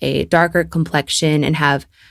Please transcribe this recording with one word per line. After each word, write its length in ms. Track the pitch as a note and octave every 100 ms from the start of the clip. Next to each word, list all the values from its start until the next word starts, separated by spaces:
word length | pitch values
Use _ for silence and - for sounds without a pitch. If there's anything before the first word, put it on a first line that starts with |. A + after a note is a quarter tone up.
a 240 | C#3 C#3 D#3+
darker 400 | E3+ E3+ F3 E3
complexion 760 | E3 D#3+ D3+ - - D#3+ D3+
and 120 | C#3+ D#3+
have 320 | D3 C#3 - _ -